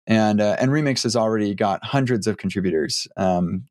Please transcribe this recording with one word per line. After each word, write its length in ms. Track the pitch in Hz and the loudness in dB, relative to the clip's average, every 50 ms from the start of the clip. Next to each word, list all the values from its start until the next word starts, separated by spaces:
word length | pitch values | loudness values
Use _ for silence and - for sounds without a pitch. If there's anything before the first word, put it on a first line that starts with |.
| - | -4
and, 340 | - 110 110 107 107 107 104 | 0 2 2 4 4 2 2
uh, 160 | 104 104 101 - | 2 2 2 0
and 120 | 127 131 | 0 0
Remix 340 | 139 156 151 143 131 - - | 2 2 0 0 0 -2 -2
has 100 | 120 110 | -2 0
already 400 | 123 110 110 110 110 104 101 101 | 0 0 0 0 0 0 0 0
got 300 | 95 110 101 95 - - | 0 0 0 0 -2 -4
hundreds 420 | - - 139 135 120 123 107 92 | -2 0 0 2 2 0 0 0
of 120 | 110 101 - | -2 -4 -2
contributors, 680 | - 95 - 104 92 92 82 78 73 - - - - - - | -4 -4 -2 -2 0 0 0 0 0 -2 -4 -6 -8 -8 -6
um, 480 | - 98 92 90 87 90 85 - 92 120 - | -2 0 0 2 2 0 0 -2 -6 -8 -8